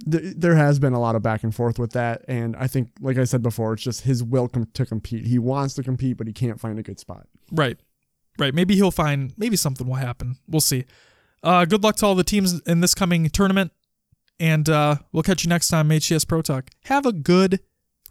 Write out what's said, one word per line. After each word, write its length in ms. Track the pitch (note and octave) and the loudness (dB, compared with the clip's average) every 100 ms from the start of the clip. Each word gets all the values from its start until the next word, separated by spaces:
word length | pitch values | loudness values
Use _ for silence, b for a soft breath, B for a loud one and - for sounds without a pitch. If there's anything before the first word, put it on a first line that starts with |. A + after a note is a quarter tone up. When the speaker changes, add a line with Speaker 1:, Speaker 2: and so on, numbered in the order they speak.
| C3+ | -4
Speaker 1:
th-, 260 | D#3+ F#3 D3+ | -4 -4 -2
there 180 | E3+ | 4
has 240 | D#3+ D3 C#3+ | 4 6 4
been 140 | C#3 | 2
a 80 | B2 | 0
lot 160 | A#2 A2+ | 0 0
of 60 | |
back 200 | A2+ A2 | 0 -2
and 100 | A2+ | -4
forth 240 | A2 A#2+ A2+ | -2 -2 -2
with 140 | A#2+ | -4
that, 300 | B2 A#2+ A#2 - | -4 -4 -6 -6
and 260 | B2+ A#2 | -4 -4
I 140 | A2+ C3 | -4 -4
think, 220 | C3+ A#2 - | -4 -6 -6
like 180 | C3+ B2+ | -4 0
I 60 | |
said 180 | B2+ B2+ | 0 0
before, 300 | A#2 A2+ A2 | -2 -2 -4
it's 100 | A2 | -4
just 200 | C3 A2 | -6 -4
his 200 | C3 B2 | -2 -2
will 240 | A#2 B2+ B2 | 0 -2 0
com-, 220 | B2+ A2 | -2 -4
to 120 | - C3 | -4 -4
compete. 400 | A2 - A#2 A2+ | -4 -6 -6 -2
He 140 | B2 | 0
wants 340 | A#2 C#3 C#3 | 0 -2 -2
to 80 | C#3 | -4
compete, 340 | C3 B2+ C3 A#2+ | -6 -2 -2 -4
but 120 | A2 | -8
he 40 | |
can't 280 | G#2+ A#2+ G#2 | -4 -6 -4
find 180 | A2+ G#2+ | -8 -8
a 40 | |
good 160 | A2 G2+ | -10 -14
spot. 260 | - F#2+ - _ - | -16 -20 -20 _ -8
Speaker 2:
Right. 260 | E3 C3+ G#2+ _ _ _ _ _ - | -2 -2 -4 _ _ _ _ _ -4
Right. 160 | C#3+ | -2
Maybe 220 | C#3+ F#3 G3 | 2 4 4
he'll 160 | G3 | 4
find, 420 | - D3+ C#3+ C3+ - | 2 0 0 -4 -4
maybe 200 | A3+ G3 | -2 0
something 320 | C#3+ C3 B2+ | -2 -4 -4
will 80 | C3 | -4
happen. 400 | B2+ A#2+ B2 C3 - | -4 -6 -8 -10 -4
We'll 140 | D#3+ | -2
see. 240 | C#3+ C3 B2+ b b b b b | 0 -2 -6 b b b b b
Uh, 220 | D#3+ F3+ | 2 2
good 180 | F3 G#3 | 4 2
luck 140 | G#3+ G#3 | 2 2
to 100 | G#3 | 2
all 80 | |
the 80 | F#3+ | 2
teams 380 | F3 G#3 F#3+ E3+ | 2 2 0 -2
in 200 | - E3+ | 0 2
this 140 | F3+ | 2
coming 340 | - F#3 E3+ D#3 | 0 0 2 0
tournament, 440 | - G3 G3 F#3 _ _ _ _ _ _ - | 2 2 2 0 _ _ _ _ _ _ -2
and, 300 | D#3+ D#3 D#3 | 0 2 2
uh, 300 | D3+ D3 D3 - | 2 2 0 -2
we'll 140 | - | -2
catch 180 | D#3+ F#3 | 0 0
you 60 | E3+ | 2
next 180 | E3+ - | 0 2
time, 240 | E3 D3+ | 2 2
H 140 | D#3 | 2
C 100 | - | 2
S 100 | D#3+ | 0
Pro 180 | - E3 | 0 -2
Talk. 280 | D#3+ C3+ - _ | -2 -4 -6 _
Have 220 | - C#4 C#4 | -2 0 0
a 60 | |
good 460 | F#3+ C#3 F3+ F#3+ F#3 _ _ _ _ - | -2 4 4 4 0 _ _ _ _ -4